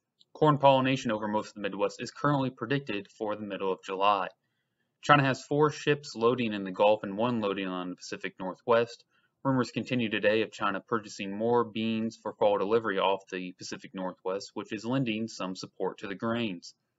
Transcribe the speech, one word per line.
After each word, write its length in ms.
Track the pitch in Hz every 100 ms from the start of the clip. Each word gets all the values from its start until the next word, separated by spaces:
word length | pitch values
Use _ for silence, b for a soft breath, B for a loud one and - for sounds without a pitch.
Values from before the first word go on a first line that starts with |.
| _ _ _
Corn 260 | - 156 143
pollination 520 | 139 131 131 131 123
over 160 | 107 107
most 220 | 107 -
of 60 |
the 60 | 107
Midwest 380 | 101 98 98 -
is 120 | 95
currently 380 | - 147 143 131
predicted 580 | - 117 139 139 101 98 -
for 160 | 107
the 80 | 104
middle 300 | 104 95 98
of 100 | 92
July. 440 | - 95 101 101 87 - _ _ _ _ _ _
China 220 | - 147
has 180 | 135 127
four 300 | - 147 151
ships 420 | 143 147 147 143
loading 380 | 113 113 127 113
in 100 | 104
the 80 | 95
Gulf 320 | 92 104 107
and 140 | 104 98
one 240 | 120 117
loading 260 | 101 98 95
on 240 | 90 90
the 60 | -
Pacific 380 | - 98 95 -
Northwest. 680 | 92 85 - 117 117 - _ _ _ _
Rumors 280 | 135 131 120
continue 360 | 123 113 127 110
today 340 | 104 104 110
of 100 | 101
China 280 | - 101 95
purchasing 560 | - 113 104 - 98 101
more 280 | 113 120
beans 520 | 110 110 113 113 113 -
for 100 | 107
fall 240 | - 107 101
delivery 420 | 98 113 110 95
off 220 | 92 98 -
the 240 | 92 92 -
Pacific 320 | - 98 95
Northwest, 600 | 95 92 87 92 98 -
which 180 | 110 101
is 120 | 107
lending 420 | 113 135 120 107 113
some 300 | - 92 95
support 420 | - - 92 -
to 80 | 101
the 80 |
grains. 600 | 92 117 117 113 87 - - _